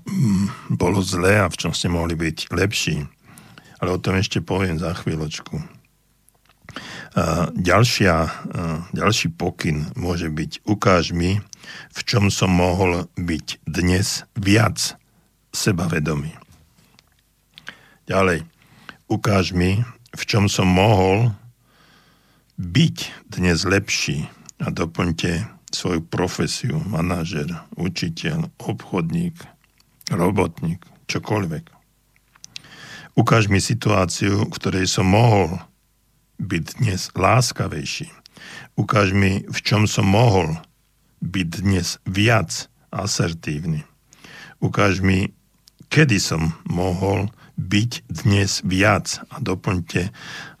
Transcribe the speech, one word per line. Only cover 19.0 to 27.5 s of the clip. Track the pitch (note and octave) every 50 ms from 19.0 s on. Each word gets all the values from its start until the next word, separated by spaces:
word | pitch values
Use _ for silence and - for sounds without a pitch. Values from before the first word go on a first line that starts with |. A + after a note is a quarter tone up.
| _ -
„Ukáž | - G#2 - B2+ G2 G2 F2 E2 -
mi, | F2 F2+ F#2 G2 G#2+ A#2+ - - - _ _
v | - - - -
čom | - G#2 G2+ G2+
som | - - F#2+ F#2
mohol | F2+ F#2 G2 A2+ A2 F#2 F#2 F#2+ F#2+ G#2 A#2+ A#2 G2+ - - - _ _ _ _ _ _ _ _ _ _ _ _ _ _ _ _ _ _ _ _ _ -
byť | F#2 F2 E2+ B2 E3+ - - - - - - - - -
dnes | - - F2+ F2+ E2+ D#2+ -
lepší.“ | F2+ G2 G2+ G2 - - - - - D2+ D2 C2+ - - - - - - -
A | - -
doplňte | - - F2+ E2 - - F#2+ F2 E2 - - F2+ E2+ E2 A2+ - - - _ -
svoju | - - - F#2 F2+ D#2+ D#2+
profesiu, | - - - F2 E2+ - - D#2+ D2 - - - - - D#2 E2
manažer, | F#2+ - D#2+ E2+ F2+ F2+ E2+ D#2+ E2+ F#2 D2+ D2 C#2+